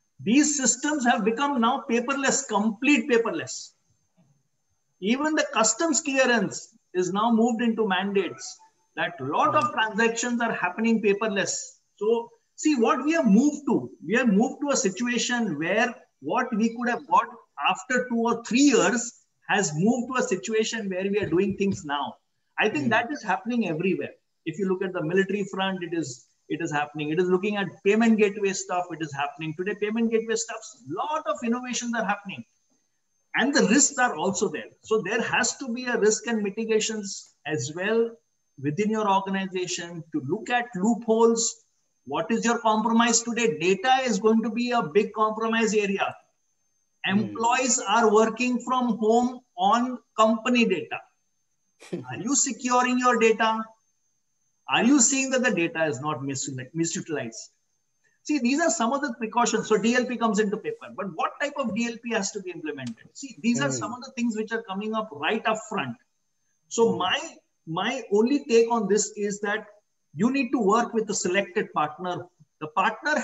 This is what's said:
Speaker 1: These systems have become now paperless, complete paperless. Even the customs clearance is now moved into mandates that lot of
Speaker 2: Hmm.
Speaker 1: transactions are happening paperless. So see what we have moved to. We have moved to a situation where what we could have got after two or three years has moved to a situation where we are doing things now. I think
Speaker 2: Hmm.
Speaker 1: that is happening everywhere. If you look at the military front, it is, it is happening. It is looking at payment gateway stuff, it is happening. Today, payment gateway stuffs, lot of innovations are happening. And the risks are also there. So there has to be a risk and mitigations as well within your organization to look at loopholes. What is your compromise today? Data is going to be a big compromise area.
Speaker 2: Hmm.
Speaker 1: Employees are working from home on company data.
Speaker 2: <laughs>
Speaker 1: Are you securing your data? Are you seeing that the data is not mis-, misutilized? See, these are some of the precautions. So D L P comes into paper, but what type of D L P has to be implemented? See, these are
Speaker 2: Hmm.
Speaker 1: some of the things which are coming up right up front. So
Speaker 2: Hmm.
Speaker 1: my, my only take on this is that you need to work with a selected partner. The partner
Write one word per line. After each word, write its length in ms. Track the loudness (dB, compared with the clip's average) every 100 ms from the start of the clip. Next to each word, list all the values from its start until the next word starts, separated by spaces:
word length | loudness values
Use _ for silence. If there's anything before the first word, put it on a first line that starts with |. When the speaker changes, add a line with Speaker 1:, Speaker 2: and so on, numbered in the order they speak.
| _ -8 2
Speaker 1:
These 200 | 4 4 2
systems 480 | 0 0 0 0 2
have 180 | 2
become 380 | 2 0 0 2
now 140 | 2 2 0
paperless, 560 | 0 0 0 0 0 0 0
complete 500 | 0 0 2 2 4
paperless. 420 | 2 2 -4 -6 -10 -16 _ _ _ _ _ _ _ _ _ _ _ _ -6 -2
Even 220 | 0 0 0
the 120 | 0
customs 480 | 0 0 2 0 0
clearance 560 | 0 2 4 2 0 -6 -16 _ _
is 200 | -2 -2
now 180 | 0 2
moved 300 | 4 2 2
into 260 | 0 0 0
mandates 580 | 0 0 -2 -2 -6 -16 -16 _ _ _ -6
that 200 | -6 -6 -4 0
lot 200 | 2 2
of 40 | 0
Speaker 2:
Hmm. 80 | -2
Speaker 1:
transactions 640 | -2 2 0 0 -2 -2
are 120 | -2 -2
happening 380 | -4 0 2 2 2
paperless. 460 | 2 0 0 -2 -4 -10 -18 _ -4
So 280 | 0 0 -2 _ _ -2
see 120 | 0 4 4
what 180 | 2 2
we 40 | 2
have 100 | 6 6
moved 220 | 6 2 0
to. 60 | 0 -2 -10 -2
We 100 | 2
have 140 | 4 4
moved 200 | 2 0
to 80 | -2
a 100 | 0 0
situation 720 | -2 -2 -2 0 0 -2 -2
where 240 | 0 0 0 -4 -18 _ -4
what 160 | -2 0 0
we 80 | 0 0
could 140 | -4
have 120 | -4 2 2
got 120 | 2 -4 _ -4 -2
after 360 | -2 -2 -2 0
two 120 | 0 0
or 60 | 0 0
three 180 | 4 6 6
years 260 | 4 0 -4 -12 _ _ -2
has 120 | 0 0 2
moved 300 | 2 2 0
to 40 | -2
a 60 | -2
situation 560 | -2 -2 -2 -2 -4 -6
where 180 | -4 -2
we 60 | -2
are 60 | 0 0
doing 160 | 0 0
things 260 | -2 -2 -4
now. 200 | -4 -6 -10 _ _ _ -2
I 60 | 0
think 160 | 0 0
Speaker 2:
Hmm. 80 | 0
Speaker 1:
that 160 | 0 -6
is 60 | -4
happening 360 | -4 -2 -2 -2
everywhere. 400 | 0 0 -2 -4 -12 _ _ -10
If 120 | -4
you 60 | -2
look 100 | -2 -4
at 60 |
the 100 | -4 -2
military 320 | 0 0 -2 -4
front, 320 | -4 -4 -4 -6
it 60 | -6
is, 60 | -6 -10 _ _ -8
it 120 | -6 -4
is 60 |
happening. 400 | -4 -4 -6 -4 0
It 40 |
is 80 | 2 0
looking 220 | 0 -2
at 60 | -4 -2
payment 340 | 2 4 4 4
gateway 300 | 4 2 -4
stuff, 320 | -4 -4 -4 -4 -6
it 60 | -8
is 60 | -4
happening. 320 | -6 -6 -8 -6
Today, 160 | -6 -4 -2
payment 240 | 0 0
gateway 280 | -2 -2 -4 -4
stuffs, 240 | -10 -14 -18 -10 -8
lot 200 | -6 -6 -6
of 100 | -4
innovations 500 | -2 -4 -4 -6 -4 -4
are 80 | -2
happening. 300 | -4 -6 -14 -16 _ _ _ _ _ _ _ _ -2
And 180 | 2
the 140 | 4 4
risks 300 | 4 4 2
are 160 | -2 0
also 320 | -4 -2 -2
there. 220 | -4 -12 _
So 200 | -4 -2
there 200 | -2 -2
has 360 | 0 0 -2 -4
to 140 | -8 -6
be 80 | -4
a 140 | 0
risk 260 | 2 2 -2
and 160 | -2
mitigations 920 | -2 -4 0 0 0 -6 -8 -12 -16 _ -6
as 260 | -4 -4 -4
well 240 | 0 0 0 -4 _ _ _ -8 -4
within 240 | -2 0
your 180 | 0 2 2
organization 840 | 0 -4 -4 -4 -4 -6 -8 -12 -8
to 100 | -6 -4
look 160 | -4 -2
at 200 | -2 -2 -2
loopholes. 680 | 0 0 2 4 4 4 0 -4 _ _ _ _ -8
What 240 | -4 -2
is 140 | 0 0
your 140 | 0
compromise 600 | 2 2 2 4 4 2
today? 260 | 0 0 0 2
Data 360 | 2 2 4 2 2
is 100 | 2
going 220 | 4 4
to 60 | 2
be 220 | -2 0
a 100 | 0
big 300 | 2 2 2
compromise 600 | 2 0 0 -2 0 2 2 0
area. 280 | 0 -4 -6 _ _ _ _ _ _ _ _ -2
Speaker 2:
Hmm. 140 | 0
Speaker 1:
Employees 580 | 0 -2 0 2 0 -2 2 4
are 160 | 6
working 480 | 6 4 2 -2 -2 0
from 300 | 0 0 0
home 440 | 4 4 2 -4 _ -2
on 420 | 2 2 0 -6 _ 2
company 460 | 4 4 2 4 4
data. 340 | 0 -4 -10 -14 _ _ _ _ _ _ _
Speaker 2:
<laughs> 280 | -12 -12 -10
Speaker 1:
Are 80 | -8 -4
you 80 | -2
securing 600 | -2 -4 0 2 2 2
your 220 | 2 4
data? 300 | 4 4 2 0 -6 -14 _ _ _ _ _ _ _ _ -4
Are 140 | 2
you 160 | 4 6
seeing 280 | 4 2 0
that 120 | 0
the 80 | 0
data 300 | 0 -2 0 -2
is 140 | -2
not 220 | -4 -4
mis-, 260 | -6 -6 -8 -10 -8 -4
misutilized? 680 | -4 -4 -6 -6 -8 -12 -18 _ _ _ _ _ _ _
See, 160 | -4 0
these 200 | 2 2
are 120 | 0
some 200 | 0 0
of 100 | -2
the 120 | -4 -6
precautions. 480 | -4 0 0 0 2
So 100 | 2
D 160 | 2 2
L 100 | 0
P 120 | -2
comes 220 | 0 2
into 180 | 0 -2
paper, 300 | -6 -10 -10 -10
but 180 | -8
what 200 | -4 -6 -4
type 140 | -6 -4
of 180 | -4 -2
D 100 | -4
L 120 | -6
P 100 | -4
has 180 | -4 -4
to 100 | -8
be 80 | -10
implemented? 580 | -10 -8 -8 -10 -14 -18
See, 220 | -18 -18 -4
these 180 | 0 2
are 60 | 0
Speaker 2:
Hmm. 120 | -2
Speaker 1:
some 100 | -6
of 80 | -10
the 100 | -12
things 220 | -4 -2 -2
which 160 | -4
are 120 | -6
coming 320 | -6 -8 -4 -6
up 140 | -6
right 340 | -4 -2 0 0
up 140 | -2 -4
front. 260 | -6 -6 -8 _ _ _ _ _ _ -6
So 220 | 2 2
Speaker 2:
Hmm. 60 | 2
Speaker 1:
my, 220 | -2 -2 -4 -16 _ _ -8
my 360 | -4 -2 -4 0
only 320 | 2 4 2 4
take 260 | 4 6
on 160 | 2 2
this 240 | 0 0 -4
is 240 | -4 -4
that 260 | -2 -4 -6 -20 _ _ _ 0
you 160 | 0
need 180 | 2 0
to 60 | 2 4
work 180 | 4 2 -2
with 120 | -2
a 20 |
selected 580 | -2 0 0 0 -2 -4
partner. 440 | -2 -2 -4 -8 -8 -10 _ _ -14
The 60 | -6 0
partner 340 | 0 0 -2 -2